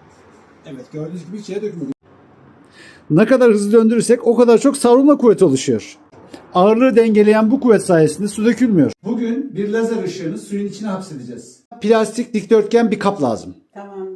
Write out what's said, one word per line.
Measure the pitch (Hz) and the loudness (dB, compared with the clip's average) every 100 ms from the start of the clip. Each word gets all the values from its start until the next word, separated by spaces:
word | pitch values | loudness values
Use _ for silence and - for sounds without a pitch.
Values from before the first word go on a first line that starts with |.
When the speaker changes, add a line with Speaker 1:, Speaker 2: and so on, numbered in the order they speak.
| _ _ _ _ _ _ 160 | _ _ _ _ _ _ -20
Speaker 1:
Evet, | 131 120 | -18 -16
gördüğünüz | 151 160 180 156 | -12 -12 -12 -14
gibi | 202 | -14
hiç | 208 | -10
yere | 196 | -8
dökülmedi. | 214 170 135 - _ _ _ _ _ _ _ _ - - _ | -8 -8 -10 -12 _ _ _ _ _ _ _ _ -20 -20 _
Ne | 156 220 | 0 2
kadar | 262 247 | 4 4
hızlı | 208 202 | 2 2
döndürürsek | 226 220 233 190 247 - | 2 2 0 0 0 2
o | 220 | 2
kadar | 240 226 | 4 4
çok | 277 269 | 2 0
savrulma | 240 240 277 294 | 2 4 4 4
kuvveti | 233 185 | 4 4
oluşuyor. | 180 131 - 110 - - _ - - - - | 4 2 -2 -4 -4 -20 _ -20 -20 -20 -6
Ağırlığı | 180 196 226 262 226 | 2 2 4 2 4
dengeleyen | 226 214 208 214 220 | 2 4 4 4 2
bu | 269 | 0
kuvvet | 254 202 | 2 2
sayesinde | 190 170 156 151 202 | 2 2 2 0 -8
su | 208 | -2
dökülmüyor. | 214 233 247 190 123 - | -2 0 0 2 2 -2
Bugün | 196 226 233 247 277 170 | -8 -6 -4 -6 -8 -8
bir | 208 | -4
lazer | 220 226 220 | -4 -2 -4
ışığını | 180 - 160 208 | -6 -8 -10 -10
suyun | - 202 202 | -10 -8 -8
içine | 151 214 | -10 -10
hapsedeceğiz. | 185 - 143 120 120 - _ _ - | -10 -10 -16 -16 -18 -20 _ _ -10
Plastik | 208 220 214 214 240 | 0 0 0 -6 -6
dikdörtgen | 214 - 226 208 233 233 | -6 0 0 2 0 0
bir | 202 | 0
kap | 196 202 | -2 -2
lazım. | 131 104 90 - _ | -4 -4 -10 -20 _
Speaker 2:
Tamam, | 202 202 196 381 | -20 -18 -14 -14